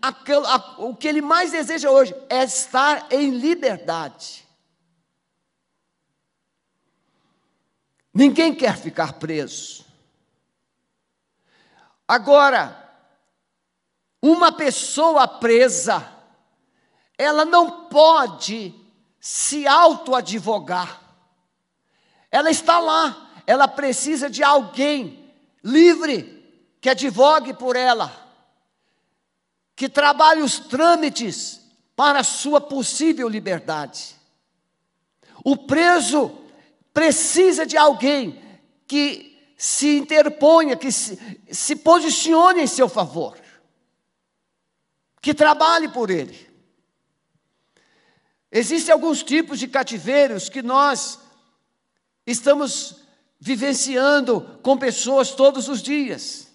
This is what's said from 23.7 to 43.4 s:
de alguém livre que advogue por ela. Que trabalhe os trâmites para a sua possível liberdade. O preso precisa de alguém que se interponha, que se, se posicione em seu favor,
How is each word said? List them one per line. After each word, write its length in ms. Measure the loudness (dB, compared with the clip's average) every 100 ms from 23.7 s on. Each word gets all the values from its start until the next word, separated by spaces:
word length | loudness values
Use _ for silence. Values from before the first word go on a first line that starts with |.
| 0 -4 -4 -4 -6 -6
de 140 | -2
alguém 880 | 2 2 0 -4 -4 -4 -8 -16 -20 _ _ _
livre 1120 | -2 6 6 6 -2 -6 -8 -20 _ _ _ _
que 100 | -2
advogue 640 | -2 -2 2 4 4 0
por 200 | -10 -6
ela. 480 | -2 0 0 -2 -10 -20 _ _ _ _ _ _ _ _ _ _ _ _ _ _ _
Que 120 | -6
trabalhe 540 | 0 2 4 4 4
os 160 | 0 -4
trâmites 1000 | -8 0 2 2 0 -4 -10 -10 -14 -16 _ _ _ -2
para 240 | 0 2
a 40 |
sua 360 | -2 -6 0 -2
possível 680 | -2 -8 -6 -2 -2 -2 -4
liberdade. 880 | -6 -8 -8 -6 -8 -8 -14 -20 -20 _ _ _ _ _ _ _ _ _ _ _ _
O 120 | -2 -2
preso 840 | 0 0 4 2 2 -2 -2 -6 -20 _ _ _ _
precisa 760 | 0 2 2 -2 2 2 2 -2
de 100 | 2
alguém 640 | 2 2 0 -2 -4 -12 -20 -20 _ _ _
que 680 | -2 -2 -4 -16 _ _ _
se 400 | -8 -4 0 0
interponha, 800 | 2 2 2 4 4 6 4 -4
que 160 | -4
se, 260 | -6 -6 -12 -18 -20 _
se 260 | -10 -8 -4
posicione 840 | 4 4 4 -4 0 4 4 4
em 40 | -2
seu 220 | 0 -2
favor, 500 | 0 -6 -6 -10 -12